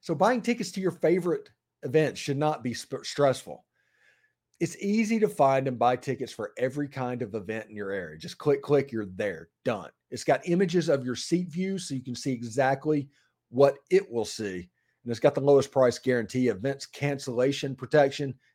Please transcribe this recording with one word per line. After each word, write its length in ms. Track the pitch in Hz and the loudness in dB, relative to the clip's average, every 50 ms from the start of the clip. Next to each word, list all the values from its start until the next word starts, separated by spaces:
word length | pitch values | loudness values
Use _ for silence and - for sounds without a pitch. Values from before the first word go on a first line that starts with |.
So 120 | _ - 170 | _ -4 0
buying 280 | 139 185 214 254 240 | 2 4 4 2 2
tickets 300 | - - 240 233 202 - | 0 -2 -2 -2 -2 -8
to 100 | - 190 | -6 -2
your 100 | 190 180 | -2 -2
favorite 580 | 170 - - 160 170 190 170 175 160 139 - - _ _ _ _ _ _ - | -2 2 2 4 4 4 2 0 -2 -2 -4 -10 _ _ _ _ _ _ -10
events 360 | 143 120 156 156 135 98 - | 0 2 2 2 2 0 -4
should 180 | - - 139 139 | -4 -4 -2 0
not 240 | 151 151 151 143 | 0 0 0 -2
be 120 | 117 127 117 | -4 -6 -6
sp-, 260 | - - _ - 127 - | -6 -10 _ -10 -10 -10
stressful. 640 | - - - 143 139 127 - - - 71 - _ _ _ _ _ _ _ _ _ _ _ _ _ _ _ _ _ _ _ _ | -10 0 2 2 2 2 0 -6 -14 -16 -18 _ _ _ _ _ _ _ _ _ _ _ _ _ _ _ _ _ _ _ _
It's 180 | 175 165 - - | -4 -4 -4 -4
easy 420 | - 202 208 220 226 208 226 220 | -2 0 2 2 2 2 2 2
to 80 | 214 196 | 2 0
find 400 | - - 143 135 135 135 135 135 | 4 4 4 6 6 4 2 0
and 120 | 127 113 | 0 2
buy 160 | 117 123 127 | 4 4 4
tickets 360 | 123 - 143 131 135 131 113 | 2 -2 -4 -4 -4 -4 -10
for 200 | - - 107 101 _ - | -8 -8 -8 -8 _ -2
every 300 | 123 131 127 147 147 139 | -2 -2 0 -2 -6 -6
kind 340 | 139 135 131 123 123 120 | -4 -6 -4 -4 -4 -4
of 140 | 123 104 98 | -6 -6 -6
event 340 | 110 98 92 110 110 107 - | -8 -6 -6 -8 -8 -8 -10
in 60 | 107 | -10
your 160 | 104 101 98 | -10 -6 -4
area. 260 | 98 95 90 78 78 80 | -4 -6 -6 -8 -12 -14
Just 200 | - 87 - _ | -14 -14 -14 _
click, 240 | - 147 143 139 | 0 0 0 0
click, 300 | - - 147 143 135 139 | 0 0 0 0 0 0
you're 160 | 117 110 104 95 92 | -6 -6 -6 -8 -6
there, 340 | 92 107 101 90 87 87 _ _ _ _ | -4 -4 -4 -4 -6 -12 _ _ _ _
done. 240 | 127 117 101 85 - _ _ _ _ | -4 -4 -4 -6 -14 _ _ _ _
It's 140 | - 117 - | -12 -8 0
got 240 | - 196 - - 180 | 0 0 0 2 0
images 420 | 175 180 196 175 165 180 151 156 | 2 2 2 2 2 0 2 2
of 140 | 151 127 123 | 0 0 0
your 120 | 127 123 | -4 -6
seat 340 | 117 - - 170 175 180 175 | -6 -4 -2 -2 -2 -2 -4
view 280 | 143 175 185 190 196 190 | -6 -6 -4 -4 -4 -6
so 180 | 180 - 143 | -6 -6 -8
you 80 | 127 123 | -8 -6
can 120 | 127 123 | -8 -10
see 160 | 117 - 143 | -6 -4 -4
exactly 760 | 131 117 120 117 110 131 135 131 139 135 143 151 156 147 135 139 _ _ _ _ _ _ _ _ | -4 -4 -6 -6 0 2 2 2 2 0 0 0 0 0 -2 -6 _ _ _ _ _ _ _ _
what 280 | - 123 139 143 139 - _ _ | 4 6 6 6 6 0 _ _
it 200 | 180 190 196 - | 2 2 2 2
will 140 | 117 117 107 | -4 -4 -4
see. 440 | 107 - - 110 101 92 90 87 _ _ _ _ _ _ _ _ | -4 -4 -6 -6 -4 -4 -6 -8 _ _ _ _ _ _ _ _
And 80 | 120 | -8
it's 80 | 117 110 | -6 2
got 160 | - 147 139 | 2 4 4
the 60 | 143 | 4
lowest 300 | 135 143 143 139 123 - | 4 6 6 6 6 4
price 260 | - 135 131 123 117 - | 2 4 4 4 2 0
guarantee, 520 | - 131 127 120 113 101 - 127 127 123 | -2 0 0 0 -2 -2 -2 0 2 2
events 360 | 107 92 101 135 139 139 - | 0 0 -4 -4 -4 -6 -10
cancellation 880 | - - - 139 143 143 135 - - 120 117 123 139 139 139 - 139 131 | -16 -8 -4 -4 -2 -2 -4 -6 -6 -2 0 0 0 0 -2 -6 -8 -8
protection, 580 | - - 117 - 151 143 139 139 - 147 139 135 _ _ _ _ | -8 -8 2 4 6 6 4 2 -4 -6 -6 -8 _ _ _ _